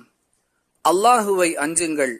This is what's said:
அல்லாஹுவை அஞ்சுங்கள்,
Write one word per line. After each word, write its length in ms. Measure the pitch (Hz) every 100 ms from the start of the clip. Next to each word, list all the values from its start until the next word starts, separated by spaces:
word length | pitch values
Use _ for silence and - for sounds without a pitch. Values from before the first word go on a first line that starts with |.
| 117 _ _ _ _ _ _ _ -
அல்லாஹுவை 640 | 175 226 247 202 185 175 156
அஞ்சுங்கள், 600 | 147 165 165 147 131